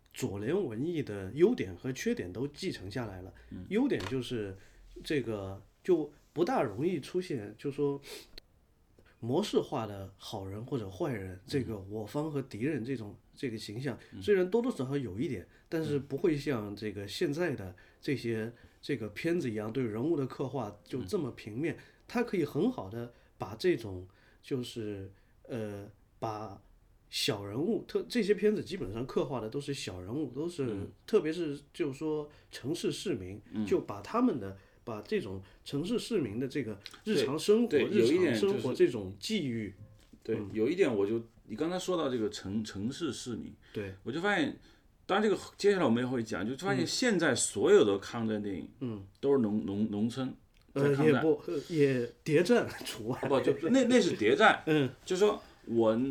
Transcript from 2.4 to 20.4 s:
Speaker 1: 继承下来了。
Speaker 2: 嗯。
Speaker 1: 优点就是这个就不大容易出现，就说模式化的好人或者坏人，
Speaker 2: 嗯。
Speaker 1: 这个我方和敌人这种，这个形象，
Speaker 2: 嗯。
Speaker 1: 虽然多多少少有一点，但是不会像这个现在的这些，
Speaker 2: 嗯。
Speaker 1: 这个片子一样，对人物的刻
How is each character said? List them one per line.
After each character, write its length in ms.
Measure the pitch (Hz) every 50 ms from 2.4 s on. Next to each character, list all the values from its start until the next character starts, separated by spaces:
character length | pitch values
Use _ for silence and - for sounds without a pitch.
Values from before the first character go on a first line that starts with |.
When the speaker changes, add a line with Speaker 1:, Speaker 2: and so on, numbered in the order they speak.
| 131 143
Speaker 1:
继 200 | - - 190 180
承 220 | - - 92 95
下 140 | - 127 120
来 160 | 107 92 90
了。 120 | 92 98 - - - -
Speaker 2:
嗯。 140 | 104 95 90 -
Speaker 1:
优 180 | 185 220 269
点 160 | 277 - - 92
就 140 | 98 131 131
是 360 | 120 - 131 113 104 98 95 98 - - - - - - - - -
这 160 | - 160 143
个 420 | 117 117 110 101 98 95 98 98 - - _ _
就 300 | - - 180 160 147 147 - - - _ _
不 100 | - 175
大 200 | - 262 233 151
容 220 | 113 98 110 147
易 140 | 180 190 143
出 220 | 131 - - 180
现， 340 | 180 - 160 120 101 104 107
就 140 | - - 143
说 300 | 135 - 147 143 139 143 - - - - - - - - - _ _ _ _ _ _ _ _ _ _ _ _ - _ _
模 240 | - 113 127 170 214
式 160 | - - 139
化 280 | - - 151 135 110
的 260 | 104 104 98 98 95 - -
好 260 | - - - 104 95
人 180 | 95 98 107 123
或 140 | 135 147
者 100 | 127 107
坏 240 | 95 95 - 175 151
人， 220 | 127 101 95 95 90
Speaker 2:
嗯。 60 | 92 -
Speaker 1:
这 160 | - - 139 -
个 120 | 110 113 98
我 260 | 95 95 104 110 104
方 260 | 104 - 147 151 160
和 80 | 147 139
敌 200 | 131 - - 101
人 260 | 117 151 160 127 110
这 100 | 127 139
种， 220 | 113 110 101 98 - _ _ -
这 140 | - - 123
个 80 | 110
形 240 | 110 - - 104 117
象， 160 | 139 143 107 - - - -
Speaker 2:
嗯。 80 | 101
Speaker 1:
虽 140 | 95 202 208
然 120 | 185 180
多 140 | 185 196 233
多 100 | 233 254
少 160 | - - 127
少 80 | 123 139
有 240 | 143 127 104 90 104
一 80 | 139
点， 200 | 151 123 90 - - - - _
但 160 | _ - 165 160
是 140 | 151 147
不 180 | 139 135 - 139
会 220 | 139 - 180 156
像 380 | 143 139 151 139 113 104 101 104
这 160 | - 110 107
个 160 | 92 101 98
现 260 | 101 - - - 151 139
在 220 | 156 180 165 131
的 200 | - 98 92 92 - - - _ _
这 160 | - - 143
些， 280 | 120 - 117 113 110 110
Speaker 2:
嗯。 100 | 117 117 - - - _ _
Speaker 1:
这 160 | - - 147
个 140 | 110 113 104
片 320 | - - - 165 170 175
子 80 | 139 123
一 60 | 107
样， 180 | 107 107 110 113
对 100 | 135 127
人 180 | 113 104 110
物 140 | 123 160 170
的 120 | 147 135
刻 200 | 123 - -